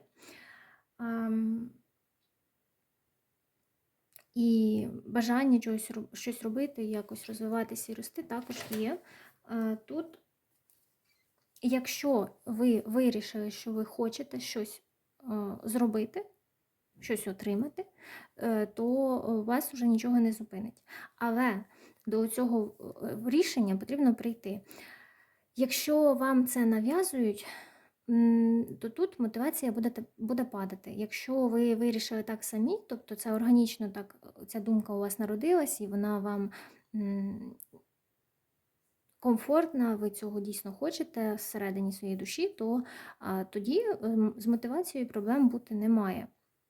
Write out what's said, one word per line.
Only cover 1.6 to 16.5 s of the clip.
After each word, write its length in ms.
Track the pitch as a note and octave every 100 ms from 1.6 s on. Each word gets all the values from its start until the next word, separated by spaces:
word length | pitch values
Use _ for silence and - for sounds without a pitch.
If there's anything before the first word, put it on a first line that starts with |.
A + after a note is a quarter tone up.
| A#3+ - _ _ _ _ _ _ _ _ _ _ _ _ _ _ _ _ _ _ _ _ _ _ _ - _
і 520 | A#3+ A#3 A3+ A3 G#3+ - - -
бажання 540 | A#3+ A3+ A#3+ C4+ A#3
чогось 300 | A3+ A3 -
роб-, 260 | A3 - -
щось 260 | A#3+ A#3+
робити, 420 | A3+ A#3 C#4+ C#4+
якось 420 | G#3+ G#3+ G3+ A3 -
розвиватися 640 | A3 A3 A3+ A3+ A3+ -
і 20 |
рости 280 | A3+ - -
також 340 | D#4+ A#3 B3 B3 -
є. 280 | G#3+ A3 F4 - - - _ -
Е, 280 | A3+ A3 G#3+ -
тут, 320 | D4 E4 - _ _ _ _ _ _ _ _ _ _ _ _ _ -
якщо 680 | B3 B3+ B3+ - C#4+ A#3+ G3 - -
ви 360 | A3 B3 A3 A3
вирішили, 640 | A#3 B3+ A3 - A3 G#3
що 220 | - A#3
ви 120 | A3
хочете 560 | G#3+ - A3+ A3+ C4+ B3+
щось, 420 | B3 A#3 G#3+ - _ _ _ _
е, 360 | C4 G#3+ G3+ G#3
зробити, 600 | A3 A#3 A#3 G#3+ A3 F#4+ G#4 _ _